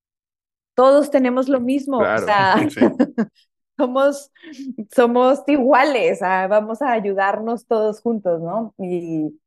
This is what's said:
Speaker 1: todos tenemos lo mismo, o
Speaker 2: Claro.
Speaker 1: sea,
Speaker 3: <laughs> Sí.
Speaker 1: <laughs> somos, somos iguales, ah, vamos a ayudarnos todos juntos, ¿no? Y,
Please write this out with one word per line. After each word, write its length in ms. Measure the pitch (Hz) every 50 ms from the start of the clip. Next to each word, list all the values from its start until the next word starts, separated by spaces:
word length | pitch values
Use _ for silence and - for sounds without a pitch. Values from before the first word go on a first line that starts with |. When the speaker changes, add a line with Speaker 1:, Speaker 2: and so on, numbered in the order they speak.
| _ _ _ _ _ _ _ _ _ _ _ _ _ _ _
Speaker 1:
todos 340 | 240 254 269 277 294 302 294
tenemos 380 | - 269 254 247 247 262 262 262
lo 100 | 285 254
mismo, 520 | 240 247 277 285 269 277 269 233 202 185 214
o 40 |
Speaker 2:
Claro. 0 |
Speaker 1:
sea, 380 | 226 185 208 208 196 190 190 202
Speaker 3:
<laughs> 140 | - 311 294
Sí. 220 | - 208 - - - - 262
Speaker 1:
<laughs> 240 | - - 240 220 - _ _ _ _ _ _ _ _ _
somos, 540 | - 277 247 254 269 277 285 277 285 - - _ _ - 320 285 247 277 262 240 - 208 - -
somos 480 | 262 240 233 240 247 254 254 285 269 -
iguales, 760 | 285 294 277 233 262 294 247 269 311 269 220 175 165 196 196
ah, 260 | 196 180 190 185 190
vamos 340 | 185 208 214 214 220 226 -
a 100 | 294 262 233
ayudarnos 760 | 226 196 202 196 196 196 202 202 208 220 226 240 214 -
todos 340 | - 233 214 214 214 208 -
juntos, 400 | - 233 233 208 - 180 170 165
¿no? 320 | 165 170 190 226 226 208 - -
Y, 600 | 190 180 180 175 170 165 160 156 151 151 151 _ _